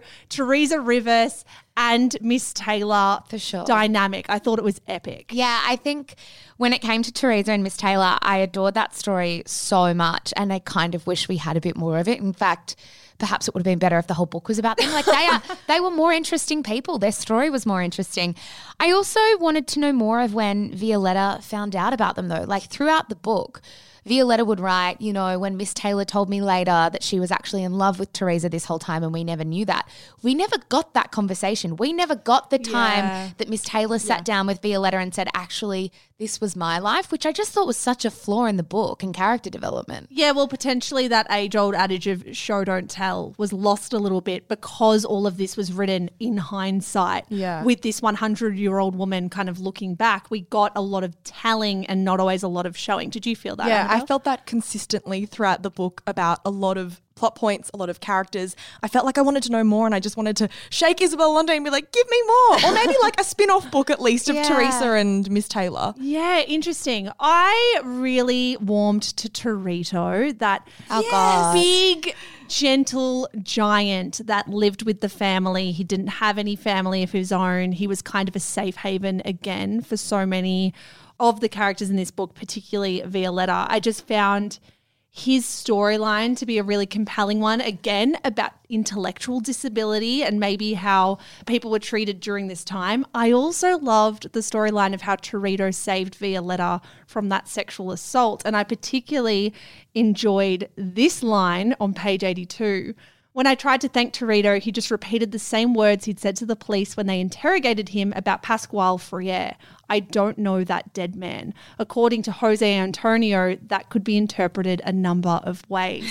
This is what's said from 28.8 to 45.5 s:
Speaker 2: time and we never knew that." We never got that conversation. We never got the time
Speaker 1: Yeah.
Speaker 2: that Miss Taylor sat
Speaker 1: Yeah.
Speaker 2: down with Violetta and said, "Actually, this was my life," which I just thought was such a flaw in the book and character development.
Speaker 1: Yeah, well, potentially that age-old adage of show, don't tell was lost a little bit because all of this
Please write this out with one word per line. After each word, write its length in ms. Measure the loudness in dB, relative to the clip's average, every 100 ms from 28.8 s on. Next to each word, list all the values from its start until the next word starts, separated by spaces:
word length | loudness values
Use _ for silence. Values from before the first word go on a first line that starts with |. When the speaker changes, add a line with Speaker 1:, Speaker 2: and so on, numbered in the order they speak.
Speaker 2:
time 240 | -4 -4
and 80 | -4
we 100 | -4
never 220 | -4 -4
knew 200 | -4 -4 -2
that." 200 | -2 -4 -12 -20 _
We 120 | 0
never 220 | 0 0 -2 0
got 260 | 0 0
that 180 | -2 -2
conversation. 640 | -2 -2 -2 -2 -2 -4 -2
We 160 | -2
never 240 | 0 0 -2
got 340 | 2 2 2
the 80 | -2
time 460 | 0 0 2 2
Speaker 1:
Yeah. 240 | 0 -4 -8 -8
Speaker 2:
that 100 | -6
Miss 140 | -6
Taylor 380 | -2 -2 0 -2
sat 180 | 0 -2
Speaker 1:
Yeah. 60 |
Speaker 2:
down 240 | 0 0 0
with 120 | -2
Violetta 360 | -2 0 0 0
and 180 | -4
said, 140 | -4 -4 -4
"Actually, 560 | -6 -8 -4 -4 -6 _ _ -12
this 220 | -10 -6
was 160 | -6 -4
my 240 | -2 0
life," 320 | 0 -2 -2
which 120 | -2 -2
I 40 |
just 220 | -2 -2
thought 160 | 0 0
was 80 | 0
such 280 | -2 0
a 60 | -2
flaw 360 | -6 -2 0 2
in 100 | 0
the 80 |
book 400 | -2 -2 -2 -4
and 100 | -8
character 360 | -2 0 0 -4
development. 580 | -8 -6 -6 -8 -14 -10
Speaker 1:
Yeah, 220 | 0 2
well, 160 | 2 0
potentially 580 | -2 -2 -2 -2 -2 2
that 220 | 2 2
age-old 460 | 0 0 2 2 2
adage 320 | 0 0 -2
of 160 | -4 -6
show, 320 | -10 -4 -2
don't 260 | 0 -2 -4
tell 440 | -6 -4 -4 -6 -6
was 140 | -4
lost 400 | 0 0 0 -2
a 60 | -2
little 200 | 0 -2
bit 280 | -2 -6 -6
because 560 | -8 -8 2 4 4
all 240 | 2 0 0
of 80 | -2
this 200 | -6